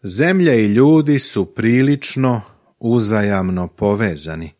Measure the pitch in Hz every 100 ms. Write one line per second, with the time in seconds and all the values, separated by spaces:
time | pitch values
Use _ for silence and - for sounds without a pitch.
0 | 101 95 160 190 175 120 107 107 143 156
1 | 147 143 - - 92 - 113 123 135 143
2 | - - 131 117 - _ _ _ 117 120
3 | 104 107 104 98 92 92 90 _ 104 104
4 | 110 76 80 80 80